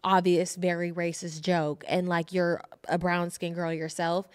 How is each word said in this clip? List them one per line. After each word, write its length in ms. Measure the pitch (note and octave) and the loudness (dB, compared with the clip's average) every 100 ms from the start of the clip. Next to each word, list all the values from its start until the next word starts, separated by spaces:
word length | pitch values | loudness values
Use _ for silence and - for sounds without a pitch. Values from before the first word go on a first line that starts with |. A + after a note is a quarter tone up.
obvious, 520 | - F#3+ F3+ F3 F3+ - | 2 4 6 4 2 0
very 360 | F3+ E3+ F3 | -2 0 -2
racist 500 | E3+ E3+ E3 F3 D#3 | -2 -4 -4 -8 -6
joke, 420 | F3+ F3 D3+ D3 - | 0 2 2 -4 -2
and, 200 | F3+ F3+ | 0 2
like, 240 | E3+ E3 | 0 0
you're 300 | F3+ F3 E3+ - - - | 0 2 0 -4 -14 -2
a 120 | E3+ | 0
brown-skinned 560 | F3 F3 F3 - F3 E3+ | 2 0 -2 -4 -6 -4
girl 180 | E3+ | -4
yourself." 540 | E3 D#3+ - E3+ F3 G3 | -4 -6 -4 -2 -2 -4